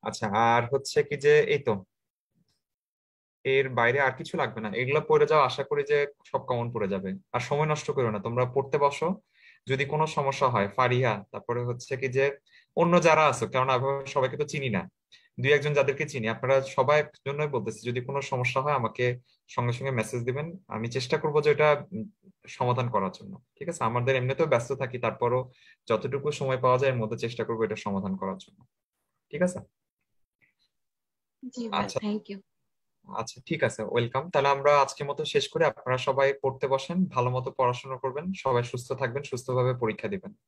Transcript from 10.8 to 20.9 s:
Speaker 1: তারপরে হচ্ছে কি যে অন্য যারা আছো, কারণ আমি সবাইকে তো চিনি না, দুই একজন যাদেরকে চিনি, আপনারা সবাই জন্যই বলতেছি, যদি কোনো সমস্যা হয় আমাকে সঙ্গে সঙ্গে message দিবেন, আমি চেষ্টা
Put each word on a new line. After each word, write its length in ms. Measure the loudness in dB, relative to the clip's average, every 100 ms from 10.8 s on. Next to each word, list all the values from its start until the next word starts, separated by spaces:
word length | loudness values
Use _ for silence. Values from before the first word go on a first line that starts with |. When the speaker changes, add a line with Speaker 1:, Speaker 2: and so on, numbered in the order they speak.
| 2 4 2 0 -6
Speaker 1:
তারপরে 340 | -14 -6 -4
হচ্ছে 320 | -4 -6 -6 -6
কি 120 | -2
যে 280 | 2 0 0 _ -20 _ 0
অন্য 260 | 4 6
যারা 240 | 6 6 6
আছো, 220 | 2 -2
কারণ 220 | 0 2
আমি 360 | 2 0 -2 -2
সবাইকে 300 | -2 0 -2
তো 80 |
চিনি 240 | -4 -4 -2
না, 220 | -2 -4 _ _ _ _ -4
দুই 120 | 4
একজন 200 | 4 4
যাদেরকে 360 | 2 2 0 -4
চিনি, 200 | -4 -4
আপনারা 340 | -2 2 2
সবাই 420 | 2 0 4 4 2 _ -8
জন্যই 200 | -4 -2
বলতেছি, 400 | -2 -4 -8 -6
যদি 140 | -6
কোনো 220 | -4 -6
সমস্যা 400 | -4 -2 0 0
হয় 100 | 0
আমাকে 460 | 0 -2 -2 -2 -2 _ _ _
সঙ্গে 240 | -4 -2
সঙ্গে 180 | -2 -4
message 340 | -2 -2 -4
দিবেন, 340 | -4 -4 -8 -12 _
আমি 200 | -8
চেষ্টা 300 | -4